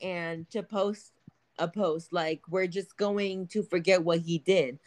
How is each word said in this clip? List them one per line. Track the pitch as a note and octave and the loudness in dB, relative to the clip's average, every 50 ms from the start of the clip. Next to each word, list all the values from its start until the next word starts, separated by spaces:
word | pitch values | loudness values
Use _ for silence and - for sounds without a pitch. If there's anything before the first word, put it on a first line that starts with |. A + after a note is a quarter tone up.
| - | -8
and | F#3+ F3+ F3 E3+ E3 E3 E3 D#3+ - | -6 -4 -4 -4 -4 -6 -8 -8 -8
to | - A3 F#3 | -8 -8 -6
post | - G#3+ G3+ F#3+ G3+ G#3 - - - _ _ _ - - _ _ _ _ - | -4 -2 0 0 0 -2 -4 -10 -20 _ _ _ -20 -20 _ _ _ _ -4
a | E3 E3+ | -4 -2
post, | E3+ G#3 G3+ E3+ D#3 E3 E3+ - F3 | -2 0 0 0 0 -2 -4 -4 -2
like, | F3 D#3+ D#3+ D#3+ D#3 _ - | -2 0 -2 -2 -4 _ -4
"We're | E3 F#3+ F#3+ | -2 -2 0
just | F#3+ E3+ G3 F#3 - _ | 0 -2 -4 -8 -8 _
going | - G3+ G3+ G3+ G3+ G3+ G3 F#3+ F#3+ F#3 F3 | -2 -2 0 0 0 -2 -2 -4 -6 -8 -6
to | - G#3+ G#3 | -4 -4 -4
forget | - - F3+ E3 F#3 F#3+ F3+ D#3+ | -2 -2 0 4 4 4 4 6
what | E3+ E3+ E3 | 4 2 2
he | E3 E3 E3+ D#3+ | 2 0 -2 0
did. | - - F#3+ F#3 D3 B2+ B2+ - _ | 2 4 4 4 4 2 -2 -10 _